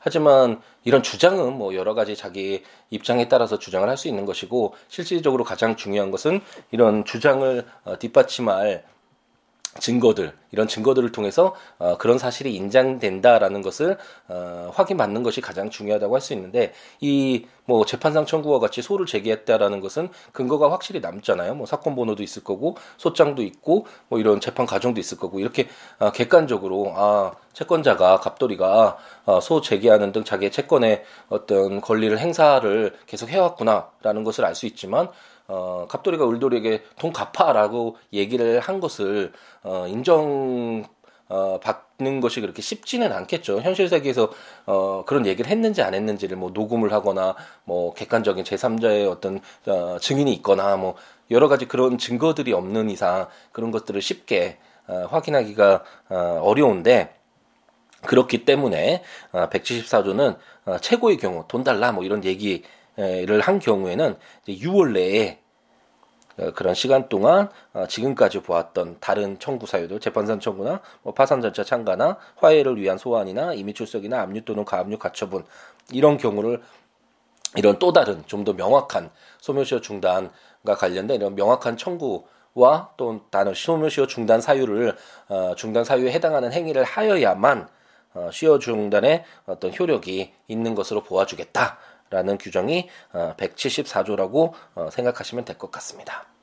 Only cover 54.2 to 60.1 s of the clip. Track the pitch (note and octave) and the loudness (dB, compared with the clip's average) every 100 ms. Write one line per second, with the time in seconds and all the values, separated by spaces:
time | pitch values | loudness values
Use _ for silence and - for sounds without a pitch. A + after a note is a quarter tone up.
54.2 | - G#2 F2 - _ _ - F#2 F#2 D#3+ | -2 -2 -2 -6 _ _ -10 -8 -4 -4
55.2 | D#3 C#3+ G#2+ G#2 G2+ F#2+ - - _ F#2 | 0 0 0 4 6 6 0 -20 _ -4
56.2 | F2 E2+ E2+ A#2 C#3+ F#2+ E2+ B2 F2+ _ | -2 0 2 6 4 4 4 4 2 _
57.2 | _ _ _ _ _ _ _ _ - B2 | _ _ _ _ _ _ _ _ 2 4
58.2 | B2+ A2+ - C#3 C3+ E2 F2+ F3+ - - | 4 0 2 2 2 0 0 -2 -6 -20
59.2 | - F2+ E2+ F#2+ - A#2+ A2 A#2 G2 | -8 -4 -2 -4 -4 -8 0 0 0